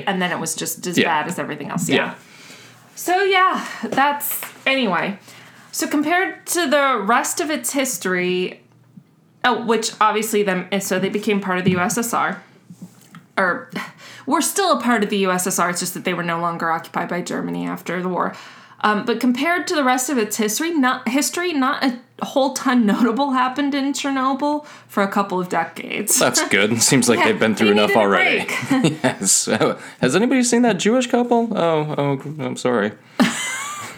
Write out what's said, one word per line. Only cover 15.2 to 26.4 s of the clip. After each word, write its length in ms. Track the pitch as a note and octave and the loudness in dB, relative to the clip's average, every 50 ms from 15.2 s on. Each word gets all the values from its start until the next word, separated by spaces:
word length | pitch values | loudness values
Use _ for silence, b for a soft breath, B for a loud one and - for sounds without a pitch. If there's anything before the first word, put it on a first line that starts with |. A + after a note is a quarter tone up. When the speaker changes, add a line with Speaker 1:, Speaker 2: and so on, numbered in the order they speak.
Speaker 2:
U 120 | G3 F#3 | 2 2
S 140 | F#3 F#3 F3+ F#3+ | 0 0 -2 -2
S 120 | F3+ - | 0 0
R, 100 | F3 F3 | 0 0
it's 100 | F3 F3 | -2 -4
just 140 | F#3 F3+ - | -6 -6 -8
that 100 | F3 - | -6 -4
they 80 | F#3+ F3+ | -4 -4
were 80 | E3+ F3 | -2 -2
no 160 | F3 E3+ E3 | -4 -4 -2
longer 280 | E3+ F3 E3+ E3 E3+ E3 | -2 -4 -4 -2 -2 -2
occupied 360 | D#3+ E3+ E3 - - F3 F3 E3+ | -2 -2 -4 -6 -6 -6 -6 -4
by 140 | F3 F3 | -4 -6
Germany 440 | F3 F3 E3 E3 E3+ F3 F3 F3 F3 F3 | -6 -6 -6 -6 -6 -6 -6 -6 -6 -6
after 340 | F3 F3+ - - E3+ F3+ | -6 -8 -6 -6 -6 -4
the 80 | F3+ F#3 | -4 -4
war. 260 | F#3 E3 - F#3+ B B B B B B B B B B | -2 -2 -2 -4 B B B B B B B B B B
Um, 240 | - G#3+ G#3 G#3 - | 0 0 0 0 0
but 140 | A#3+ A#3 G#3+ | -2 -2 0
compared 460 | - B3+ B3 B3 C#4 E4 F4 F4+ - F4 | 0 0 0 0 0 0 0 0 0 -2
to 80 | F4+ | -2
the 80 | D#4 C#4+ | 0 2
rest 240 | B3+ B3+ C4 B3+ - | 2 2 0 0 0
of 100 | D4+ B3+ | 0 0
its 180 | G#3+ G#3 - - | -2 -2 -2 -2
history, 320 | G#3+ G#3 G#3+ - D#4 E4+ | -2 -2 -2 -2 -2 -2
not, 360 | F4 D#4 B3+ B3+ - - - A3 | 0 2 2 2 0 0 -2 -2
history, 440 | A3+ C#4 D4 - - E4+ F4 F4+ | 0 0 0 0 -2 -2 -2 -2
not 320 | E4+ C#4+ C4 C4 C#4+ - - | 0 0 0 0 0 0 0
a 420 | C4+ B3 - - _ _ - - | -2 -2 -4 -8 _ _ -12 -12
whole 280 | - - C#4+ C4 C4 B3+ | -4 0 0 0 0 0
ton 320 | - - C4 B3+ B3 A#3 | -2 0 2 2 4 4
notable 460 | G3+ G3 - A#3 A#3 - A#3 C#4 C#4+ | 4 4 4 2 2 2 0 0 0
happened 420 | B3+ B3+ B3+ B3+ B3+ C#4+ C#4+ C#4+ C4+ | 0 0 0 0 0 -2 -2 -2 0
in 180 | C#4+ C4+ C#4 | 0 -2 -2
Chernobyl 720 | C#4+ - - C#4+ C4+ C4+ C4 C4+ C4+ C4 C#4+ D4 D4 D4 D4 B B B B B | -2 -2 -2 -2 -2 0 0 0 0 0 0 -2 -2 -2 -4 B B B B B
for 140 | - - | -2 0
a 60 | G3+ G3+ | 0 0
couple 320 | - G#3 G3 G3 F3+ F3+ | 0 -2 -2 -2 -2 -4
of 100 | F3+ F3+ | -4 -2
decades. 680 | F3+ F3 E3 - - - - - - - G#3 G3+ - - | -2 -4 -4 -4 -6 -12 -10 -8 -6 -6 -2 0 2 4
Speaker 1:
That's 280 | - C3+ - - | 4 4 4 2